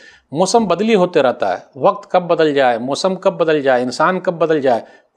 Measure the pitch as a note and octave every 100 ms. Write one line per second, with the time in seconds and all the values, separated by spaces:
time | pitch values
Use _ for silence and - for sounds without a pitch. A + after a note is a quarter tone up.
0 | - - _ C#3+ F#3 A#3 G#3 E3+ A3 G#3+
1 | F3+ D#3+ C3 A#2+ G2+ F2+ - B2+ D#3+ G3+
2 | - F#3 F3 D#3+ D#3+ C#3+ B2+ A#2 B2+ C#3
3 | F#3+ F#3 G3 E3+ E3 D#3 C3+ B2+ B2+ -
4 | E3 F#3 F3+ E3 E3 D#3 C3 A2+ - -
5 | _